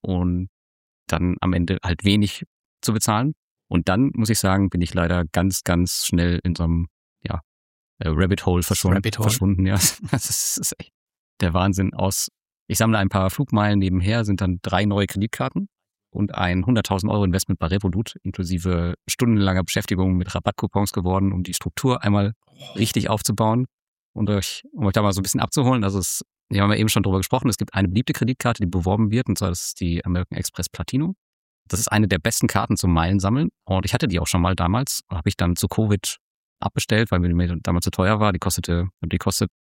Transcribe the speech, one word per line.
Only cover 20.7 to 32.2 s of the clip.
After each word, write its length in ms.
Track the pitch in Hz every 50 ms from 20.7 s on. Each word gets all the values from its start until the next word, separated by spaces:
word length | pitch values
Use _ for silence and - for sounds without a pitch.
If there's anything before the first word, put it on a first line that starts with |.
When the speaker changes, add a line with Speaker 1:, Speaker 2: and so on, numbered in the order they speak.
| - 98 104 -
Speaker 1:
geworden, 400 | - 101 87 90 92 95 98 98
um 120 | 98 92 87
die 100 | 90 87
Struktur 480 | - - 87 - - - 131 123 -
einmal 320 | - 104 104 104 101 104 110 - _ _ _ _
Speaker 2:
Oh. 120 | - - -
Speaker 1:
richtig 340 | 98 107 - - 104 - -
aufzubauen 580 | 110 104 - - 104 - 110 110 113 123 131 - _ _ _ _ _ _ _ _ _
und 140 | - 107 101
euch, 340 | 104 98 92 - - - - 294
um 120 | 302 190 120
euch 80 | 98
da 80 | - 110
mal 120 | 104 101
so 80 | 92 98
ein 20 |
bisschen 160 | 95 - - -
abzuholen. 460 | - - - 151 123 123 131 123 101
Also 160 | 98 98 95
es, 240 | 87 - - - - - _ _ _ _
wir 100 | 98 98
haben 120 | 101 101
ja 40 | 107
eben 120 | 110 110 107
schon 160 | - 107 95
drüber 140 | 98 92 95
gesprochen, 300 | 92 - 123 127 - 123
es 80 | 101
gibt 160 | - - -
eine 140 | - 98 98
beliebte 260 | 87 92 113 - -
Kreditkarte, 480 | 147 - 123 117 127 - - 117 117 -
die 80 | 104 85
beworben 440 | 87 92 85 92 101 107 110 101
wird, 160 | 107 123 123 -
und 100 | 92 -
zwar 120 | 101 92
das 180 | 90 - - -
ist 120 | - -
die 240 | 92 85 85 85 -
American 320 | 92 87 90 90 - -
Express 320 | - - - - - 90 -
Platinum. 460 | - - 90 - - 135 156 180 190 - _ _ _ _ _ _ _ _ _ _
Das 100 | - 92
ist 80 | 113
eine 220 | - 107 110 107 90
der 100 | 95
besten 300 | 85